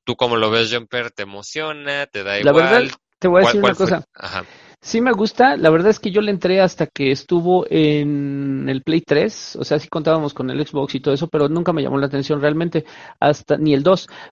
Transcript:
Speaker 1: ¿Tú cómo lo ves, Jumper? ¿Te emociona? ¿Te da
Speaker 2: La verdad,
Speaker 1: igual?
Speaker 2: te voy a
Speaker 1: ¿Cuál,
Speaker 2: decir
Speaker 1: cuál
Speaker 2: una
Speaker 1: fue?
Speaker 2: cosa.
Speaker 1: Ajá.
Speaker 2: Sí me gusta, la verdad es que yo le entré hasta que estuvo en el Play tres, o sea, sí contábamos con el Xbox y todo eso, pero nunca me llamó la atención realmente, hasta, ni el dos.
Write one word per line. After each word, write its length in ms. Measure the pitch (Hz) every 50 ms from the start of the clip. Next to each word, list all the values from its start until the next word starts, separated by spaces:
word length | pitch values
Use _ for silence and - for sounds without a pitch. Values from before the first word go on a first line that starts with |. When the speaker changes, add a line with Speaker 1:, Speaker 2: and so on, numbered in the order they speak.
| _
Speaker 1:
¿Tú 100 | - 120
cómo 200 | - 127 120 117
lo 140 | 113 110 110
ves, 240 | 110 113 117 110 117
Jumper? 380 | 120 117 - - 123 117 117
¿Te 120 | - - 101
emociona? 800 | 98 98 101 101 - - 151 156 156 151 147 143 143 143 143 143 -
¿Te 160 | _ 107 98
da 160 | 98 101 101
Speaker 2:
La 120 | 104 143 143
verdad, 260 | 160 - - 220 247
Speaker 1:
igual? 120 | - - - - _ _ _ _
Speaker 2:
te 80 | - 185
voy 100 | 175 180
a 40 |
Speaker 1:
¿Cuál, 60 | 196 190
Speaker 2:
decir 140 | 233 208
Speaker 1:
cuál 100 | 202 202
Speaker 2:
una 40 | 185
Speaker 1:
fue? 120 | - 190 185
Speaker 2:
cosa. 160 | 185 160 - - _
Speaker 1:
Ajá. 320 | - - 95 90 95 90 - - - - - - _
Speaker 2:
Sí 180 | _ - - 226
me 140 | 240 262 240
gusta, 420 | 190 214 208 - - - 269 285
la 140 | - - 160
verdad 220 | 160 165 175 214
es 80 | 214 -
que 100 | - 214
yo 80 | 180 208
le 100 | 214 208
entré 300 | 202 175 - 180 185 190
hasta 280 | 190 180 - - 160 -
que 220 | - - 143 135
estuvo 540 | 135 135 - - 180 175 165 175 180 180 - -
en 1000 | 165 160 156 151 151 147 147 147 147 143 143 139 139 139 139 139 135 135 135 135
el 160 | 135 135 -
Play 160 | - 151 156
tres, 560 | - - 143 147 180 220 - - - - -
o 80 | 117 123
sea, 160 | - 147 151
sí 80 | 147 -
contábamos 460 | - 170 151 160 160 160 151 147 -
con 160 | - 131 127
el 180 | 127 139 151 -
Xbox 280 | - 143 139 139 -
y 40 | 135
todo 140 | - 147 135
eso, 160 | 135 165 160
pero 180 | - 156 147 143
nunca 240 | 156 170 175 180
me 100 | 175 156
llamó 160 | 135 131 131 139
la 100 | 139 139
atención 340 | 139 139 135 - 156 143
realmente, 420 | 139 151 151 160 170 175 - 165 151 - - - - - - _
hasta, 360 | - 143 151 - - - 156 -
ni 160 | 156 156 147
el 80 | 135
dos. 280 | 143 175 190 180 - - - - - -